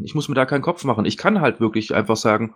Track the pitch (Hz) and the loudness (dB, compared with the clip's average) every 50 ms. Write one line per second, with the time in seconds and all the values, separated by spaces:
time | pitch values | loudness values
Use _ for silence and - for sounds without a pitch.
0 | 101 - - 151 143 - 143 123 131 131 147 139 135 165 175 - - 139 117 107 | -8 -6 -6 -6 -4 -2 0 0 2 2 0 -2 0 -2 -4 -2 0 -2 0 0
1 | 104 - - - - 185 214 202 160 127 - - 113 110 104 110 107 - - 104 | 0 -2 -2 0 0 0 2 2 2 2 2 2 0 0 0 -2 -2 0 0 0
2 | 107 - 113 110 - 117 107 107 113 110 - | 2 2 0 0 2 2 2 2 0 -4 -8